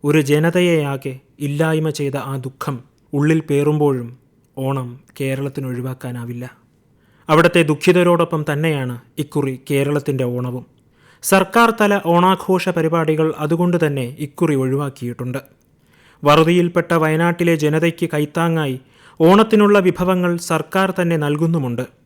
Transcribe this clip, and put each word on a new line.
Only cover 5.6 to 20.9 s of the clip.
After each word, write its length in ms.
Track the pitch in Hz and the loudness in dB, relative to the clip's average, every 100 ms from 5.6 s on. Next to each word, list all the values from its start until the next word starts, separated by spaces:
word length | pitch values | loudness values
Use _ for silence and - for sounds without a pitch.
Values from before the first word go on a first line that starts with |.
| 131 | -8
ഒഴിവാക്കാനാവില്ല. 800 | 123 127 127 123 123 120 120 123 - _ _ _ _ _ _ - | -6 -8 -8 -10 -10 -10 -10 -12 -16 _ _ _ _ _ _ 2
അവിടുത്തെ 340 | 156 170 170 | 4 4 4
ദുഃഖിതരോടൊപ്പം 800 | 151 147 - 180 175 170 165 160 | 2 2 2 4 4 2 0 -2
തന്നെയാണ് 540 | 151 143 165 147 127 123 _ - | -4 -2 -2 -2 -4 -8 _ -10
ഇക്കുറി 380 | 147 151 135 131 | -6 -4 -4 -6
കേരളത്തിൻ്റെ 640 | - 143 139 147 143 135 127 | -4 -2 0 -2 -4 -4 -4
ഓണവും. 380 | 123 123 123 - _ _ _ _ _ | -4 -6 -10 -14 _ _ _ _ _
സർക്കാർ 460 | - 196 226 233 233 | 0 2 2 2 2
തല 220 | 220 208 202 165 | 2 2 2 2
ഓണാഘോഷ 640 | 175 180 190 - 185 185 | 4 4 2 0 -2 0
പരിപാടികൾ 580 | 175 160 165 160 156 160 151 | -2 0 0 0 0 0 -2
അതുകൊണ്ട് 400 | 151 165 175 175 | -2 0 0 0
തന്നെ 260 | 156 139 123 143 | 0 -2 -8 -8
ഇക്കുറി 360 | 143 - 165 139 | -12 -4 -2 0
ഒഴിവാക്കിയിട്ടുണ്ട്. 840 | 131 135 143 135 120 117 127 131 - _ _ _ _ _ _ _ | 0 -2 -6 -8 -12 -10 -10 -10 -12 _ _ _ _ _ _ _
വറുതിയിൽപ്പെട്ട 680 | 143 151 160 175 175 175 165 | 4 4 6 2 2 -2 0
വയനാട്ടിലെ 640 | 170 156 156 170 170 170 165 | 0 0 0 0 0 0 2
ജനതയ്ക്ക് 520 | 151 156 170 165 165 | 0 0 0 -2 -4
കൈത്താങ്ങായി 680 | 151 147 - 165 165 143 131 _ _ - _ | -4 -4 -2 -2 -2 -4 -6 _ _ -20 _
ഓണത്തിനുള്ള 600 | 160 196 220 214 208 202 | 6 6 6 4 4 4
വിഭവങ്ങൾ 520 | 185 - 185 185 180 175 | 4 0 0 0 0 -2
സർക്കാർ 500 | - 160 165 190 190 | -2 -4 -2 -2 0